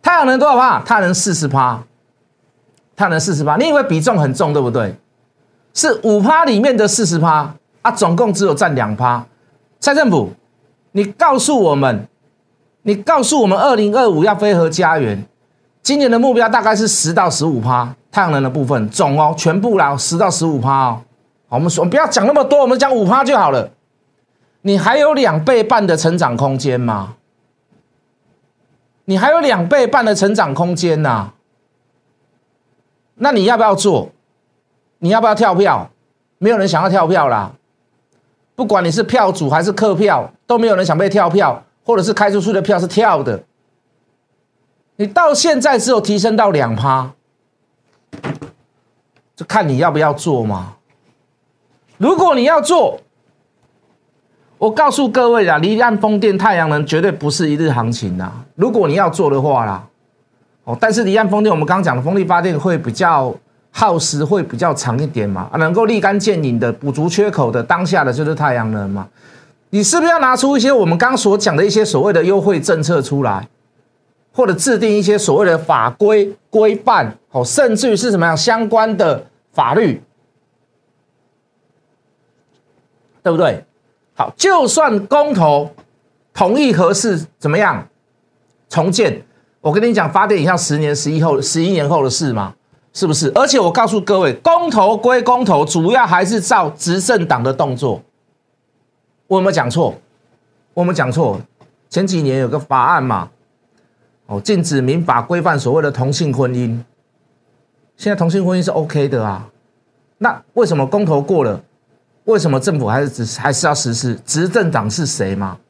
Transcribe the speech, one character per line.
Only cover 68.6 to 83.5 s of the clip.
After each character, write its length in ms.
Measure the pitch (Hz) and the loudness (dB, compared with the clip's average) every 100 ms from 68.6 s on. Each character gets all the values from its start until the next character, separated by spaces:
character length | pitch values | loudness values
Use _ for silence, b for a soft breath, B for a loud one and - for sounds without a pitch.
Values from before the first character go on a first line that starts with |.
| 110 | -2
能 180 | 107 98 | -4 -6
嘛。 160 | 98 95 b b b b b _ | -8 -10 b b b b b _
你 120 | 202 | -2
是 160 | 202 339 | 0 2
不 60 | 320 | 2
是 40 | |
要 100 | 330 | 2
拿 140 | 262 | 2
出 220 | 254 269 277 | 0 0 2
一 60 | |
些 100 | 247 | 2
我 140 | 269 175 | 2 2
们 120 | 170 | 2
刚 120 | 240 | 0
刚 80 | 262 | 2
所 200 | 208 202 | 0 2
讲 200 | 202 156 | 0 0
的 80 | 202 | 0
一 40 | |
些 140 | 208 | 0
所 180 | 214 147 | 0 0
谓 120 | 190 | 2
的 100 | 170 | 2
优 160 | 165 196 | 2 0
惠 180 | 190 175 | 0 -2
政 200 | 165 165 | 0 -2
策 200 | 151 170 | 0 -2
出 220 | 131 143 | -2 -2
来， 220 | 127 95 117 _ _ _ _ _ _ _ _ | -2 -4 -10 _ _ _ _ _ _ _ _
或 160 | - 233 | -2 0
者 60 | |
制 240 | 170 208 220 | 0 0 0
定 120 | 220 | 2
一 120 | 208 | 0
些 160 | 190 208 | 2 0
所 180 | 208 196 | 2 2
谓 100 | 196 | 2
的 120 | 165 | 0
法 320 | 160 143 117 | 0 0 0
规 440 | 123 208 214 202 202 _ | 0 2 2 0 -6 _
规 240 | 220 214 | 2 2
范， 440 | 214 - 208 117 - _ | 0 0 0 0 -8 _
哦， 120 | 135 | -6
甚 320 | 123 - 262 214 | -4 0 0 0
至 160 | 254 | 0
于 60 | 208 | 0
是 140 | 240 | 0
什 60 | 196 | 0
么 80 | 170 | 0
样 120 | 160 | 0
相 320 | - 226 220 | 0 -2 0
关 260 | 226 220 196 | 0 0 0
的 300 | 170 120 - _ _ | 0 -2 -6 _ _
法 220 | - 123 | -2 0
律， 280 | 160 202 117 _ _ _ _ _ _ _ _ _ _ _ _ _ _ _ _ _ _ _ _ _ _ _ _ _ _ _ _ _ _ _ _ | 2 0 -2 _ _ _ _ _ _ _ _ _ _ _ _ _ _ _ _ _ _ _ _ _ _ _ _ _ _ _ _ _ _ _ _
对 80 | 185 | -2
不 80 | 165 | 0
对？ 280 | 160 | 0